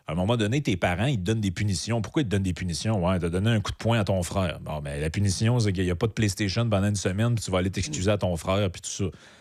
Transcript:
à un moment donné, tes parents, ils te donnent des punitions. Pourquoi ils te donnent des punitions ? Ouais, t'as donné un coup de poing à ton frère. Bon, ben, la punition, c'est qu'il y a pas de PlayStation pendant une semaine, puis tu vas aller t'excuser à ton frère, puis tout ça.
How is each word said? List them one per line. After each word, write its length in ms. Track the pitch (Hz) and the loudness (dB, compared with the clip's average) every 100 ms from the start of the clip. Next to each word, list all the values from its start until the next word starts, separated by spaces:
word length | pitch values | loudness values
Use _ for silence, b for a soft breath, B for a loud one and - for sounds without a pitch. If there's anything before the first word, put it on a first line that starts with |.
| - | -4
à 60 | |
un 20 | |
moment 240 | 82 101 117 | 0 2 2
donné, 240 | 101 147 | 2 0
tes 160 | 139 92 | 0 0
parents, 260 | 95 90 | 0 0
ils 140 | 139 113 | 0 0
te 60 | |
donnent 180 | 87 113 | 0 0
des 80 | 98 | 0
punitions. 500 | 87 104 87 104 117 | 0 0 0 -2 -2
Pourquoi 220 | - 165 | 0 -2
ils 20 | |
te 60 | 107 | 0
donnent 120 | 101 | 0
des 120 | 92 | 0
punitions ? 500 | 85 90 80 110 104 | -2 -4 -2 0 0
Ouais, 140 | 87 90 | 2 2
t'as 100 | 85 | 0
donné 220 | 90 110 | 0 2
un 100 | 113 | 2
coup 120 | - | 0
de 40 | - | -2
poing 220 | 117 117 | 0 2
à 60 | |
ton 180 | 98 95 | 2 0
frère. 380 | 85 98 87 67 | 0 -2 -2 -4
Bon, 200 | 76 78 | -6 -6
ben, 180 | 73 71 | -6 -4
la 120 | 80 | -2
punition, 500 | 101 101 90 110 123 | 0 0 2 2 2
c'est 140 | 104 | 2
qu'il 100 | 90 | 0
y 60 | 90 | 0
a 40 | |
pas 120 | 87 113 | 0 0
de 60 | |
PlayStation 540 | - 107 101 101 113 117 | 2 0 0 -2 0 2
pendant 180 | 98 104 | 2 2
une 80 | 101 | 0
semaine, 380 | 98 98 120 | 0 0 2
puis 100 | 113 | 0
tu 60 | - | 0
vas 80 | 92 | 0
aller 120 | 95 | 0
t'excuser 400 | 95 - 143 95 | -2 -4 -2 0
à 60 | 104 | 2
ton 180 | 92 85 | 0 -2
frère, 320 | 92 98 98 | 0 0 0
puis 100 | - | -4
tout 80 | - | -10
ça. 160 | - 92 B B B | -4 -4 B B B